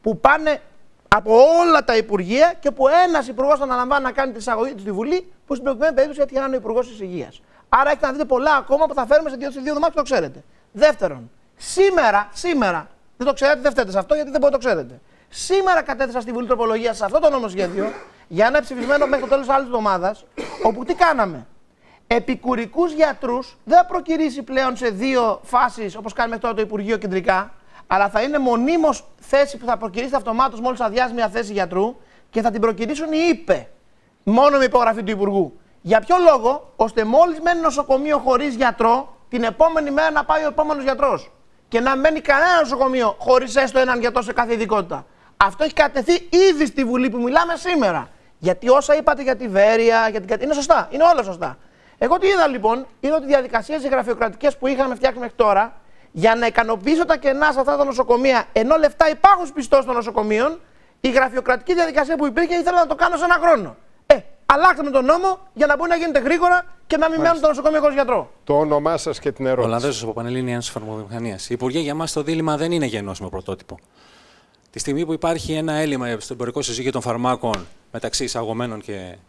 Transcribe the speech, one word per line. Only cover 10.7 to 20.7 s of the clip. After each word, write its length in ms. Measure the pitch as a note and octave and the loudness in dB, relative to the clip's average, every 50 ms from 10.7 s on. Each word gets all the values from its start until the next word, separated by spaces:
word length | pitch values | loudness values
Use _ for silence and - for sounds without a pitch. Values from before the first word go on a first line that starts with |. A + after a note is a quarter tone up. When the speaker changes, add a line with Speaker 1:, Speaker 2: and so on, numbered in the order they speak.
Speaker 1:
Δεύτερον, 600 | _ G3+ C#4+ D#4 - - G3+ E3+ C#3+ B2+ A#2 A#2+ _ _ _ _ _ | _ 4 4 4 4 2 -4 -4 -4 -8 -14 -18 _ _ _ _ _
σήμερα, 760 | _ - - - F4+ G4 G4 F#4 E4+ C#4 A3 G3+ G3+ G#3 - - | _ -14 -6 2 4 4 4 4 4 2 4 2 2 0 -2 -12
σήμερα, 540 | - - F4 E4+ C#4 A3+ F#3+ F3 D#3+ D#3+ - - _ _ _ _ | -8 -4 -2 0 0 0 0 -2 -4 -8 -10 -20 _ _ _ _
δεν 100 | _ B3 | _ -2
το 60 | C#4+ C4+ | -2 0
ξέρετε, 260 | - C4+ C#4 D4+ D4 | 2 2 2 2 2
δεν 100 | B3 C#4+ | 0 0
φταίτε 200 | A#3 C4 A#3+ F#3+ | 0 0 -2 0
σε 60 | F#3 G3 | -2 -4
αυτό, 160 | F#3 - D4+ | 0 0 0
γιατί 160 | D4+ D4 C#4 | -2 -2 -2
δεν 80 | C4+ D4+ | -2 2
μπορείτε 180 | B3+ C#4+ C#4 B3+ | 2 2 2 2
να 40 | A3+ | -2
το 60 | B3+ | -2
ξέρετε. 300 | G3+ D#3+ C3 A#2+ B2 - _ _ _ _ _ _ | -2 -2 -4 -10 -14 -20 _ _ _ _ _ _
Σήμερα 520 | - - - - F#4 G4 F#4+ F#4 F4+ D#4+ | -14 -12 -4 -2 0 0 2 2 2 2
κατέθεσα 400 | C#4 D4 B3+ A#3 C4+ B3 A#3 B3+ | 0 -2 -4 -4 -4 -4 -4 -8
στη 100 | A3 A#3 | -6 -6
Βουλή 160 | A#3 A#3+ B3 | -6 -6 0
τροπολογία 460 | G#3+ B3+ A3 A#3 A3+ A3 A3+ A3+ A#3 A3 | 0 0 0 2 0 0 0 -2 -4 -2
σε 120 | - A3 | -2 -4
αυτό 140 | F#3+ A#3+ D#4 | 0 0 4
το 100 | D#4+ D4+ | 4 4
νομοσχέδιο 600 | C#4 C4 A#3 G#3 F3+ F#3+ F#3+ F3 F3+ G3 G3 A3 A3+ - - - _ _ _ | 2 2 -4 -4 -4 -4 -4 -2 -2 -4 -4 -4 -6 -10 -18 -20 _ _ _
για 180 | _ E3 E3+ G#3+ | _ 0 2 2
ένα 160 | A#3+ C4 D4+ | 4 2 0
ψηφισμένο 440 | - - C4+ B3 A#3 B3 C#4+ C#4+ D4 | -2 -2 -8 -8 -2 0 2 2 2
μέχρι 180 | C4 C#4 C4+ B3+ | 0 0 -2 0
το 60 | A3 | 0
τέλος 200 | C4+ C#4 C4 A#3 | 0 0 2 0
άλλης 160 | C#4 C#4 C#4 | 0 0 0
εβδομάδας, 600 | A#3+ B3 A3+ G#3+ G#3 F#3+ F3+ F3 F#3+ G#3+ - - _ _ - - - - - - | -2 -4 -2 0 0 -2 0 -2 -4 -4 -6 -16 _ _ -14 -12 -12 -10 0 0
όπου 200 | A3+ | 0